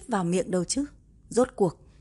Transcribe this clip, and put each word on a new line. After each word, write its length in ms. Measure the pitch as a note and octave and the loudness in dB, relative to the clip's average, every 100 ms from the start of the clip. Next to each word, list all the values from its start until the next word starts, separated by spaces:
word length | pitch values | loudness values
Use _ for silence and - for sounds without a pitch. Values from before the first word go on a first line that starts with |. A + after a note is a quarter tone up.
| - | 0
vào 160 | G#3 | -2
miệng 260 | F3 F3+ - | 0 0 0
đâu 140 | F3+ | -2
chứ. 200 | E3+ - D4 - - - - | -2 -4 -6 -10 -20 -20 -2
Rốt 200 | G#3 B3+ - | 0 0 2
cuộc, 240 | F#3 - - - | 0 0 -14 -20